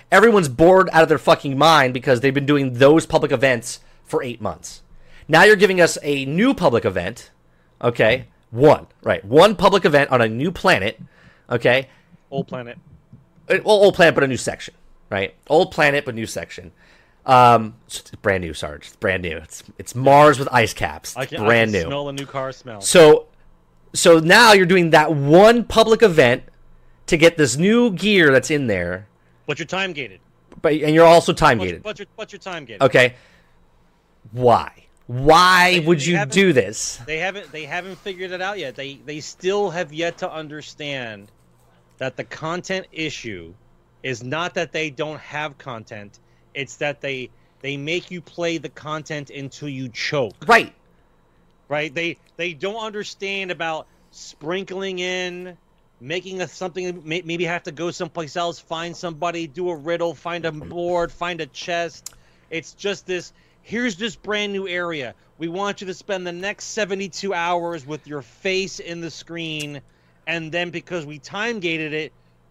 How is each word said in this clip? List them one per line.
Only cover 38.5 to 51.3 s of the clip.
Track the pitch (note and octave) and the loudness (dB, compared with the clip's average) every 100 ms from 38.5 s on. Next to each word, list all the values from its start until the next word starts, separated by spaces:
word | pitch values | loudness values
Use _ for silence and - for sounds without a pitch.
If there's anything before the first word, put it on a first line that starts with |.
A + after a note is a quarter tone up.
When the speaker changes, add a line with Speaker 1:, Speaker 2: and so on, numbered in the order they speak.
| G#3 | -8
Speaker 2:
yet. | C3+ B2 | -10 -12
They, | C#3 C3+ B2+ | -14 -14 -16
they | D3+ | -14
still | - - F#3 G#3 G3+ | -16 -8 -4 -2 -4
have | E3+ D#3+ | -6 -8
yet | D3+ E3+ E3+ | -6 -6 -6
to | F#3 | -10
understand | D#3 D#3 D3+ - - D3 C#3 A#2 G#2 G#2 _ _ _ _ _ _ - | -10 -14 -16 -18 -14 -12 -10 -12 -16 -20 _ _ _ _ _ _ -12
that | C3 - | -10 -10
the | |
content | - - D#3+ F3 - F#3+ - | -14 -12 -10 -8 -8 -10 -10
issue | - D#3 - A2+ F#2 E2 F#2+ _ _ _ _ | -10 -10 -10 -14 -14 -16 -20 _ _ _ _
is | C3 A2+ | -12 -12
not | B2 D#3 F3 F3 | -8 -8 -6 -6
that | E3 | -6
they | D#3+ D#3+ | -6 -8
don't | C3+ D3+ D3 | -8 -10 -10
have | - D3+ D3+ C#3 | -14 -10 -10 -12
content. | C#3 A2+ - G#2+ G2+ _ _ _ _ | -14 -14 -14 -18 -18 _ _ _ _
It's | C#3 C3+ - | -14 -12 -8
that | D3 C#3 | -8 -6
they, | C#3 C3 A#2+ _ _ _ | -10 -10 -12 _ _ _
they | C3+ C#3+ | -12 -10
make | D3 F3 - | -6 -8 -8
you | F3 | -16
play | - - E3+ E3 | -16 -8 -6 -6
the | D3+ | -10
content | - D#3 D#3 C#3+ D3 C#3 | -16 -12 -12 -10 -12 -12
until | C#3+ C#3 - D3 | -16 -16 -14 -12
you | C3 B2+ | -12 -12
choke. | - - D3 A2 - D3+ | -10 -6 -4 -4 -4 2
Speaker 1:
Right. | A3+ A#2 _ _ _ _ _ _ | 2 2 _ _ _ _ _ _